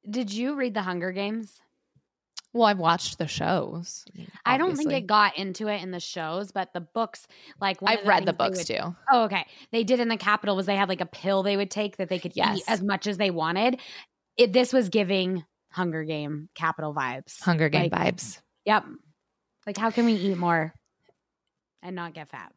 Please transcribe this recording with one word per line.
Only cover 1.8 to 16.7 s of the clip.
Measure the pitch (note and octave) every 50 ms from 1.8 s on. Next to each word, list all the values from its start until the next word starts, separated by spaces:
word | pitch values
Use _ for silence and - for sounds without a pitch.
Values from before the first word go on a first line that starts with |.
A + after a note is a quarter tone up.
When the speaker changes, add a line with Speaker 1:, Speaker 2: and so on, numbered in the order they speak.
| _ _ _ _ _ _ _ _ _ _ _ - _ _ -
Speaker 2:
Well, | A#3 A3+
I've | G#3+ G#3 F#3+
watched | E3 D#3+ E3+ F3 - - -
the | - E3
shows. | D3+ - - D#3+ E3 F3+ F3 - - - E3 F3 - - - -
I | - -
mean, | - - - - - _
Speaker 1:
I | - B3+
don't | C4+ E4 F#4 E4+
think | C#4 D4+
Speaker 2:
obviously. | D#4 C#4+ C4 A3
Speaker 1:
it |
got | F3+ G#3 G#3+ G#3 G3 -
into | D#3 G3 F#3+ F3+ - A3
it | G#3+ G#3 G3 E3+
in | F#3
the | F3+ F3
shows, | - - - F#3 D#3+ D#3 E3 F#3 G#3 F#3+ -
but | G3 F#3 - _
the | F3+
books, | E3+ _ _ A3+ A3+ A3 - - - _ - - - - - -
like, | G3 G3 F#3+ -
one | F#3+ G#3
of | A3+ G#3
Speaker 2:
I've | G3+
Speaker 1:
the | G#3
Speaker 2:
read | G3 F#3 F#3+
the | F#3+
Speaker 1:
things | F#3+
they | F3 -
Speaker 2:
books | - F#3+ F#3 E3 -
Speaker 1:
would | - - - F3 F3
Speaker 2:
too. | - - -
Speaker 1:
Oh, | C4+ A#3+ A3+
okay. | G#3 G3 F3+ D#3 _ - - - _ -
They | A#3 A#3
did | G3 B3+ A#3+
in | A#3+
the | A#3 A3+
Capitol | G#3 - G3+ G#3 G#3+ - G3+ G3+
was | F#3 F#3+
they | F3+ G3+
had, | G3 G3+
like, | F3+ F#3+ F3+
a | F3+
pill | E3+ - - - F#3+ G3 G3 F#3
they | G3+ G3+
would | G3 G3+ F#3+
take | - G3+ G#3+ G#3 -
that | - F#3+
they | E3+ F#3+
could | F3+ - F3 -
Speaker 2:
Yes. | - - - G3 F#3+
Speaker 1:
eat | - -
as | - F#3+
much | F#3 G3+ G3 F#3+ -
as | G#3+ G3+
they | F3 G#3 G3
wanted. | F3 E3 D#3 D#3+ E3+ F#3+ A3 B3+ B3 B3+ - - - - - _ _ _ _ _ _
It, | - A#3+ G#3+ F#3
this | B3+ B3 B3
was | - C4 A#3
giving | F#3 E3 A3 G3+ F3+ G3 F#3+ F#3 F3+ F#3+ F3+ D#3+ _ _ _ _ _
Hunger | - F3+ F3+ F3 D#3 D#3+ D#3
Game | D#3 D#3+ D3+ D3 C#3+ D3+ D3 D3+ - _
Capitol | - E3 D#3+